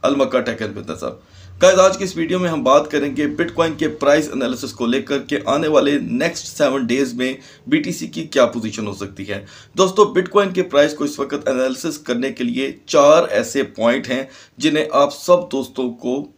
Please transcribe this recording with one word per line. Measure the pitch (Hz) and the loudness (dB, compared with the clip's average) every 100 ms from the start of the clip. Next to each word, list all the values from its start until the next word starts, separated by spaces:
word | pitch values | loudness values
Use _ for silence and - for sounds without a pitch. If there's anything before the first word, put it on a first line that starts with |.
अल | 135 139 | 0 0
मक्का | 123 127 | 0 0
Tech | 120 113 | -2 -6
and | 104 101 | -8 -8
Business | - 76 | -12 -8
Hub। | 62 - _ - - - | -10 -10 _ -20 -20 4
गाइस, | 185 185 | 4 6
आज | 190 185 | 4 2
की | |
इस | 190 165 | -6 -4
वीडियो | 160 180 | -4 -2
में | 175 | -2
हम | 156 | 0
बात | 127 143 147 | 4 4 4
करेंगे | 147 143 131 147 - | -2 -2 -2 -4 -2
Bitcoin | 170 - 165 156 | -4 0 -2 0
के | 156 151 | -4 0
प्राइस | 143 147 147 | 4 4 2
एनालिसिस | 131 123 127 127 | -4 -4 -6 -10
को | - 117 | -4 -2
लेकर | 131 135 139 139 | -2 -2 -6 -4
के | 147 - | -4 -2
आने | 143 156 | -2 2
वाले | 147 143 147 | 2 2 -2
नेक्स्ट | - 120 165 160 - | -2 -2 -2 -4 -14
सेवन | - 143 135 117 | 0 0 0 -2
डेज | 127 131 120 | 0 -2 -2
में | 131 131 - - - | -6 -6 -16 -20 -2
बीटीसी | 156 151 - 156 | -2 -2 -8 -8
की | 165 156 | -10 -2
क्या | 139 120 | 2 2
पोजीशन | 117 110 104 104 | 2 -8 -6 -8
हो | |
सकती | 92 98 98 | -8 -12 -12
है। | 98 98 101 - - - | -10 -10 -12 -20 -8 0
दोस्तों, | 190 190 208 | 2 4 4
Bitcoin | 185 180 202 196 | 2 2 0 2
के | 180 | -2
प्राइस | 180 143 151 | 0 4 2
को | - | 2
इस | 143 - | -6 -4
वक्त | 135 131 - | -6 -4 -2
एनालिसिस | 127 131 127 165 147 | -2 -2 -4 -8 -8
करने | - 120 131 | -6 -4 -4
के | 113 | -4
लिए | 123 123 135 - - | -4 -4 -6 -8 2
चार | 151 143 160 - | 6 8 8 4
ऐसे | 104 - 143 - - | 0 0 -4 -4 0
पॉइंट | 117 131 127 | 0 0 -2
हैं | 127 135 - - - | -6 -6 -16 -20 -2
जिन्हें | 147 151 - | 0 0 0
आप | 127 143 | 2 2
सब | - - 180 - | 0 2 2 2
दोस्तों | 135 131 - 127 117 | -6 -6 -6 -6 -6
को | 123 135 147 | -4 -4 -6